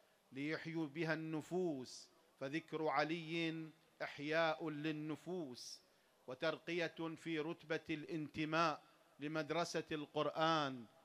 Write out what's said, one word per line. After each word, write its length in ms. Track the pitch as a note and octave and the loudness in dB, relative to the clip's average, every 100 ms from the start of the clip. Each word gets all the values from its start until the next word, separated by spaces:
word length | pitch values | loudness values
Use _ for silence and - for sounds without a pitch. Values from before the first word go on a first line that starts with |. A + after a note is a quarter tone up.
| _ _ _ | _ _ _
ليحيوا 560 | B2+ D3 D#3+ E3 D#3+ D#3 | -6 -2 -2 -2 -2 -2
بها 260 | C#3+ D#3+ | 0 0
النفوس، 960 | D#3+ D#3+ D#3 - F3 F3+ C#3 B2 - - - _ _ | 0 0 -4 -2 0 0 -2 -6 -10 -16 -20 _ _
فذكر 480 | C3+ D#3 - D#3 D#3 | -4 -4 -4 0 2
علي 840 | C#3 D3+ E3+ D#3 E3+ E3 D#3+ D#3 - _ _ | 4 4 2 -2 0 0 -2 -6 -12 _ _
إحياء 680 | D3 - D3 D#3+ E3 D#3 E3 | -8 -4 0 4 4 2 -2
للنفوس 1120 | D3 D#3 D3+ D3+ C#3+ E3 F3+ D3 A#2+ - - - _ _ _ - | -2 -2 -2 -4 -6 -4 -4 -4 -8 -12 -14 -18 _ _ _ -12
وترقية 680 | B2+ E3 D#3 - F3 D#3+ - D#3+ D#3 | -2 0 0 -2 0 0 -2 -6 -4
في 240 | E3 D#3+ | -2 0
رتبة 400 | D3+ E3+ D#3 D#3 - | 0 -4 -2 -2 -2
الانتماء 960 | D#3 D3 E3+ D3 - D#3 D#3 E3 C#3+ - - _ - | -4 -2 -4 -4 -2 2 4 4 2 -6 -20 _ -10
لمدرسة 640 | D3 D#3 D3+ D#3+ E3 E3 - | -4 -2 0 0 2 0 -2
القرآن 920 | D#3 D3 D3 D3 - D#3+ E3 C#3 C3 A2 - | -4 -2 0 2 4 6 6 4 -2 -10 -18